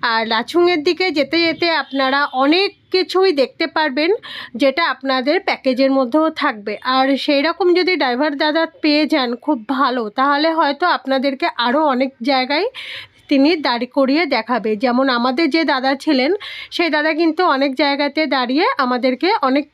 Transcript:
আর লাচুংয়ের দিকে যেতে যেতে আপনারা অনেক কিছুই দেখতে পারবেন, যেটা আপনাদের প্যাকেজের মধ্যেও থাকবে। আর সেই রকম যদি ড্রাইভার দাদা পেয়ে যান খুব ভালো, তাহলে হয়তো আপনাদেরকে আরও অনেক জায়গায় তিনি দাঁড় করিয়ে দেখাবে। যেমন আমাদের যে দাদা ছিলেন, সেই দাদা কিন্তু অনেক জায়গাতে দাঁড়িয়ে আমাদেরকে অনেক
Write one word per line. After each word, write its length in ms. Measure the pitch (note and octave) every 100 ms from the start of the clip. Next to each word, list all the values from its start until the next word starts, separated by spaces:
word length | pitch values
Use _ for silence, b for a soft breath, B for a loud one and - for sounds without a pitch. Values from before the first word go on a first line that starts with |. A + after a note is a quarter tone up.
| B3
আর 100 | A3+ A3+
লাচুংয়ের 480 | A3+ A#3+ E4 F4 F4 D4
দিকে 180 | E4+ F#4 D4+
যেতে 200 | C4+ E4 E4+
যেতে 200 | D#4+ F4 D#4
আপনারা 380 | C4 C4+ C4 C#4 C#4+ B3+
অনেক 240 | C#4 E4+ G4+ - _
কিছুই 360 | F#4 F#4 F4+ F#4+ C#4+
দেখতে 260 | A#3+ - E4 E4
পারবেন, 340 | D#4 C4 D#4+ A#4 B B B A3+
যেটা 200 | C4+ C4+ E4
আপনাদের 420 | B3 C4+ C4 B3+ E4+ G4
প্যাকেজের 420 | A#3+ C4 B3 C4+ C4+
মধ্যেও 280 | B3+ D4+ D#4+ D#4+
থাকবে। 320 | D4 A3+ G3+ G#3 - C4
আর 100 | C4+ C4+
সেই 180 | - C#4 D4+
রকম 180 | E4 F4+ F4
যদি 140 | F4 F4+
ড্রাইভার 320 | C#4 A#3+ D4+ C#4+
দাদা 180 | D#4 D#4 E4 -
পেয়ে 220 | D#4 D4 D4+
যান 180 | D#4 B3 A#3+
খুব 140 | - C#4 G#3+ C4
ভালো, 260 | C#4 B3 G#3+ G#3
তাহলে 300 | C4+ C#4+ D#4+ D#4+
হয়তো 260 | D4 C#4+ F4 D4
আপনাদেরকে 500 | C4+ C4+ C4+ C4+ E4+ - A#3+
আরও 140 | C4+ D#4
অনেক 160 | B3 C4+ - A#3
জায়গায় 360 | C4+ B3+ C#4+ A4+ B B B B _ _
তিনি 200 | C#4+ C#4 E4+ C#4
দাঁড় 200 | A#3+ A#3+ -
করিয়ে 280 | C4 D4 F4
দেখাবে। 360 | B3+ A3+ A#3+ G#3+ G#3+
যেমন 220 | B3 A#3+ C4+ A#3+
আমাদের 280 | B3 C4 E4
যে 80 | D#4+ D#4
দাদা 200 | C#4 C4 C#4
ছিলেন, 260 | - C4+ C4 G4+ B B B -
সেই 140 | E4+ D4+
দাদা 140 | D4+ D#4
কিন্তু 220 | E4 D#4 F4+
অনেক 160 | C4+ C#4 C4
জায়গাতে 400 | D4 C#4 C#4+ C#4+ D#4 C#4
দাঁড়িয়ে 300 | A#3+ C4+ G#4+ C5+
আমাদেরকে 460 | B3+ B3 B3+ C4 E4+ G#4+ C4
অনেক 160 | C4+ D4